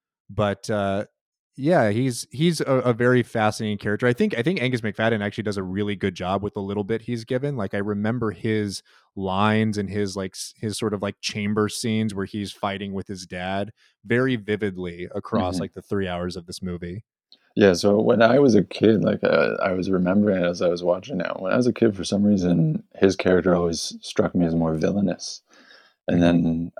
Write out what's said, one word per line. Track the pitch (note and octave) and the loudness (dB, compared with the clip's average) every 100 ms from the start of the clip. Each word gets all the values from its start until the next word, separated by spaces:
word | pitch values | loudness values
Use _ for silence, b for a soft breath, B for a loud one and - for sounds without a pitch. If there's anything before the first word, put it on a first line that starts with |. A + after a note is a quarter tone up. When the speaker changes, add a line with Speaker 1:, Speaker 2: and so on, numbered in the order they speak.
| _ _ _ | _ _ _
Speaker 1:
But, | G2+ G#2 G2 - | -2 -2 -2 -4
uh, | G#2+ G2 G2 - _ _ _ _ - | -2 0 -2 -6 _ _ _ _ -6
yeah, | C#3 F3 A2 | 0 2 2
he's, | G#2+ C3 A#2 - | 2 -2 -4 -10
he's | A#2+ E3+ D#3+ | 0 0 0
a, | C#3 | 0
a | C3 A#2+ | 2 2
very | A#2 B2 B2 | 2 4 4
fascinating | A2+ A#2 G#2+ - A2 G#2 | 2 0 0 0 -4 -4
character. | A2+ G#2 B2 | -2 0 0
I | |
think, | B2 G#3+ A#2 | 2 0 0
I | |
think | B2+ F#3 | -2 0
Angus | B2 B2 | -2 -2
McFadden | A2 F#2+ A2+ A2+ | -4 -2 0 0
actually | G#2 A2 G#2 | -2 -4 -4
does | G2+ | -4
a | |
really | F#2 F#2+ G#2 G2 | -4 -4 -4 -2
good | G2+ | -4
job | F2 F2+ G2 | -4 -4 -2
with | G2+ | -4
the | G#2 | -6
little | G2 G#2 | -6 -4
bit | G2+ A2+ | -2 -4
he's | A2+ A#2+ | -4 -8
given. | A2+ B2+ C#3+ C3+ | -4 -4 -4 -4
Like, | G2 | -4
I | G#2 | -4
remember | G2+ G2+ G#2+ B2 A2 | -2 -2 -2 -2 -4
his | F#2 A#2 A2 G#2 F#2+ b b b - | -4 -2 -2 -2 -6 b b b -8
lines | F#2+ F#2+ G#2+ G#2+ A2 G#2 | -4 2 2 4 2 -2
and | G2 | -4
his, | G2+ G2+ G2 | -2 -4 -4
like, | F#2 - | -8 -10
s-, | - - | -16 -8
his | A2 G2+ | -8 -4
sort | A2+ | -4
of, | G2+ | -2
like, | G2+ - | -6 -6
chamber | - G#2+ G#2 G#2+ G#2+ | -10 -4 -2 0 0
scenes | - A#2 A2 A2 | 0 -2 0 -2
where | G2 F#2+ | -4 -6
he's | G#2+ G2 | -6 -8
fighting | - G2+ G2 G2+ | -6 -6 -6 -8
with | F#2+ - | -8 -8
his | F#2+ F2+ | -12 -10
dad | F2+ F2+ G2 G#2 - _ _ | -8 -4 -4 -6 -10 _ _
very | G2+ A#2 C3 B2 | -2 0 2 -2
vividly | G2+ G#2 G#2 F#2 F2+ E2+ G#2 G#2 | -2 -2 -2 -4 -8 -8 -10 -10
across, | - A2 F#2 F2+ | -4 -2 0 -2
Speaker 2:
Mm-hmm. | |
Speaker 1:
like, | F#2+ | -6
the | - | -10
three | - G2+ F#2 | -6 -4 -2
hours | F2 F2+ F2+ | -4 -6 -8
of | E2+ | -12
this | - | -10
movie. | F#2 F2 F2 G2 - _ _ b b - | -8 -8 -8 -12 -14 _ _ b b 4
Speaker 2:
Yeah, | G2+ | 6
so | F2 G2+ G#2 | 6 4 4
when | A2+ A2 | 4 4
I | A2+ C3 | 6 6
was | C#3+ G#2+ | 6 6
a | |
kid, | F2 - G#2 G#2+ - | 4 2 4 4 2
like, | G#2 | 0
uh, | - D#2+ B1 - | 2 2 2 0
I | F#2+ | -2
was | F#2 F#2 | -2 0
remembering | F#2 F2+ G2+ G#2 F#2 | 0 2 4 4 2
as | F2 F2+ | 0 0
I | F2+ | 0
was | F2 | 0
watching | F2 F2+ G#2+ F#2 | 0 0 -2 -6
now, | E2 - | -6 -6
when | F#2 | 0
I | A2 | 2
was | B2 | 2
a | |
kid, | A2 A2+ G2 | 2 2 2
for | |
some | E2+ G2+ | -4 0
reason, | G#2 G2+ F2+ E2+ D#2+ - - - | 4 4 4 2 2 0 -8 2
his | G2 F2+ | 2 4
character | - F2+ F2 F2 | 2 4 4 2
always | F2 E2 - - | 0 -2 -8 -12
struck | - - F2+ F#2 | -6 -2 0 0
me | E2+ | 0
as | E2 | 0
more | D#2+ D#2+ | 0 0
villainous. | E2 G2 F#2+ E2 - - _ b b b b b - | 0 0 -2 -4 -10 -16 _ b b b b b -2
And | F2 | 2
Speaker 1:
Mm-hmm. | F2 F2 | 4 4
Speaker 2:
then | E2+ E2 E2+ | 2 -2 -4